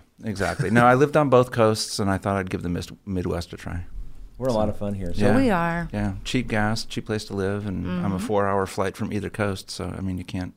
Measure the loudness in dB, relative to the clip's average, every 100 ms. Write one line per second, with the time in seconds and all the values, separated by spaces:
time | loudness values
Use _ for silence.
0 | -20 _ -6 -2 -2 0 2 6 8 8
1 | 6 4 6 6 6 4 4 4 -2 -2
2 | 0 0 0 0 -2 -4 -2 -4 -6 -12
3 | -6 -4 -2 -2 -4 -10 -8 -8 -8 -8
4 | -10 -10 -14 -6 0 2 0 0 -4 -4
5 | -2 2 4 4 4 2 0 -2 -4 -4
6 | -4 -4 -2 -2 0 0 0 0 -4 -8
7 | -4 -6 -4 -2 -2 -2 -4 -4 -4 -2
8 | -2 -2 0 0 2 0 -2 -2 -4 -4
9 | -4 -4 -4 -2 -2 -2 -8 -8 -8 -6
10 | -4 -6 -6 -6 -8